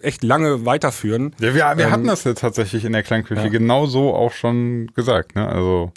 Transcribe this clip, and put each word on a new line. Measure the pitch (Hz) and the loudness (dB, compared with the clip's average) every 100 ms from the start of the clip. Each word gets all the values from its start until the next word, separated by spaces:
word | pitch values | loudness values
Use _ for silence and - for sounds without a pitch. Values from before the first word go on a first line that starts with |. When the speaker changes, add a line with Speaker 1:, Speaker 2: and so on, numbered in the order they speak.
Speaker 1:
echt | 147 - | -6 -2
lange | 117 143 156 135 117 | 2 2 2 0 0
weiterführen. | 147 143 - 107 113 143 - | 0 0 -2 -2 -2 -4 -2
Speaker 2:
Ja, | 113 | 0
wir, | 139 147 151 | 2 2 2
wir | 160 | 2
Speaker 1:
Ähm, | |
Speaker 2:
hatten | 226 233 | 2 0
das | 190 | 0
ja | 131 | -2
tatsächlich | 117 120 107 104 117 | -2 -2 -2 -2 -4
in | 110 | -2
der | 113 | -2
Klangküche | - 113 107 107 | 0 -2 -2 -2
Speaker 1:
Ja. | 107 | 0
Speaker 2:
genau | 113 117 131 147 | 2 2 2 2
so | 131 139 | 2 2
auch | - 117 | 2 0
schon | - 120 120 120 120 113 | 0 -2 0 -2 -4 -6
gesagt, | - 120 110 - | -4 0 0 0
ne? | 98 104 | -4 -2
Also | 92 92 90 85 | 0 0 0 -2